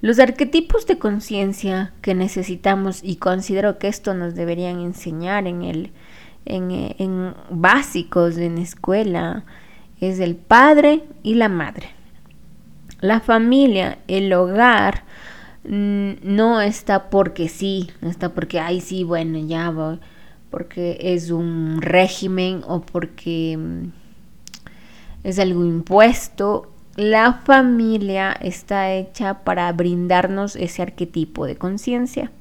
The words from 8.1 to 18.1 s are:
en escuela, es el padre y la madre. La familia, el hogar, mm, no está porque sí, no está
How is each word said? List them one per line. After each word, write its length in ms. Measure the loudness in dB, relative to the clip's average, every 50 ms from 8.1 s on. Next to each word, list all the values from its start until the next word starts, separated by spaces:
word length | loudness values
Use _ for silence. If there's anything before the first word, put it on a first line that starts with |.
| 0 2 2 2 0 -2
en 200 | -4 -4 -4 -4
escuela, 840 | -8 -8 -10 -10 -4 -2 0 0 0 -2 -2 -4 -4 -4 -6 -8 -10 -14 -20 -20 -20 -20 -20 -20 -20 -20 -10 -6
es 180 | -4 -4 -2 -2
el 180 | -2 -2 -4
padre 680 | -6 2 6 8 8 10 10 8 8 8 6 4 4 0 -6 -20 -10 -4
y 120 | 0 2
la 160 | 2 2 2
madre. 400 | 2 -2 -4 -6 -8 -12 -14 -16 -20 -20 -20 -20 -20 -20 -20 -20 -20 -20 -20 -20 -20 -20 -20 -20 -20 -20 -20 -20 -14 -4
La 200 | 0 2 2 2
familia, 800 | 4 4 4 4 6 6 6 6 6 6 4 4 0 -2 -4 -8 -8 -4
el 240 | -2 0 2 2 4
hogar, 720 | 2 2 2 2 4 4 6 6 4 2 2 0 -2 -8 -12 -20 -20 -20 -20 -20 -20 -20 -20 -20 -18 -10
mm, 480 | -6 -4 -2 -2 0 0 -2 -2 -4 -6 -8 -4
no 400 | 0 2 4 4 4 4 2 2
está 480 | 0 -2 -4 -2 0 0 0 0 0
porque 380 | 2 2 2 2 0 -4 -6 -6
sí, 420 | -4 -4 -4 -4 -2 -4 -6 -8 -10 -10
no 80 | -8
está 220 | -8